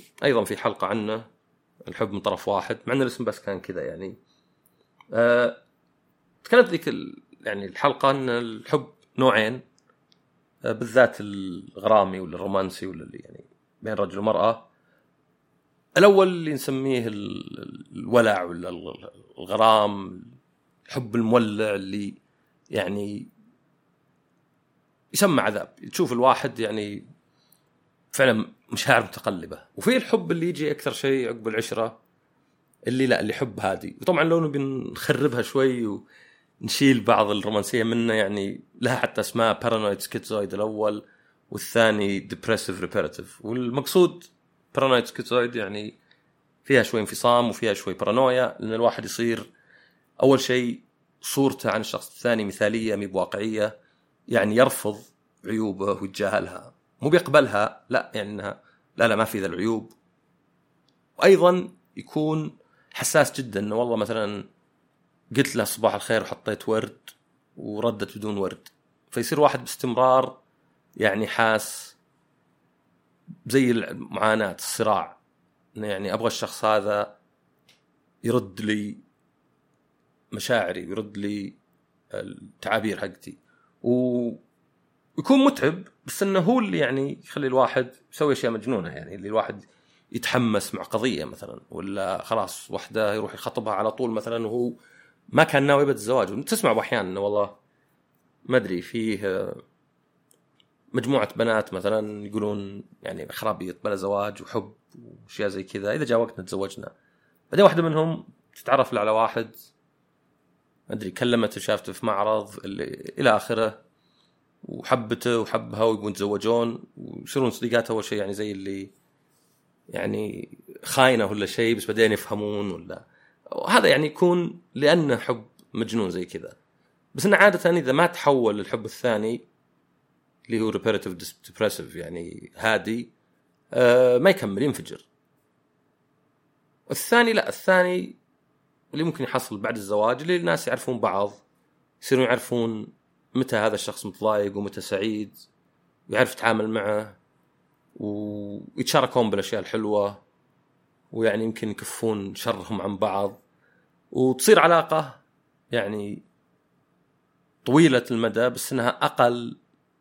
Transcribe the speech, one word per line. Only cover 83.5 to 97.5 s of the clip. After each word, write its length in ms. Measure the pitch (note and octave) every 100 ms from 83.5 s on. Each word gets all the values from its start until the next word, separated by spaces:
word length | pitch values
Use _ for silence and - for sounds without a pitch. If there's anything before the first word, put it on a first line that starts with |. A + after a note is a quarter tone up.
| _ _ _
و-، 500 | A#2+ B2 B2+ B2 A#2 - _ _ _ _ _ _ _ -
ويكون 280 | - C4+
متعب، 380 | C#4 C4+ C#3 F3+ - _ -
بس 160 | -
إنه 160 | G3 F#3+
هو 200 | E3+ B3+
اللي 200 | G3+ E3+
يعني 420 | B2 C3+ C#3 -
يخلي 220 | - D3+ C3+
الواحد 440 | C3 A#2+ C3 B2 - _
يسوي 200 | - D3+
أشياء 200 | C3 A#2+
مجنونة، 360 | A2 A2 A2+ E2
يعني 260 | C#2 D#2
اللي 140 | F#2+ G2
الواحد 360 | A2 - G2+ - _ _ _ _
يتحمس 640 | A#2 - B2+ A#2 G#2 -
مع 80 | F#2+
قضية 420 | - A2 B2 D2+
مثلًا، 360 | D2 - - A#1 -
ولا 520 | D#2+ G2 G2 F#2+ F#2
خلاص 480 | - A2+ F#2+ - -
واحدة 440 | F#2+ - G#2+ G#2+
يروح 200 | G#2+ G#2
يخطبها 400 | F#2 A#2 B2 G#2+
على 160 | G2 G#2+
طول 200 | - B2
مثلًا، 360 | A2 A2+ A#2 A2
وهو 260 | A#2+ B2 - _ _ _ _ -
ما 160 | D3+
كان 180 | D#3 C#3+
ناوي 200 | C#3 C#3+
أبد 120 | C#3
الزواج. 380 | A2+ G#2+ B2+ F#2+
وتسمع 480 | G#2 - A3 D3 A2
أحيانًا 280 | - A#2+ F#2
إنه 120 | G2
والله 360 | G2+ G#2 G2+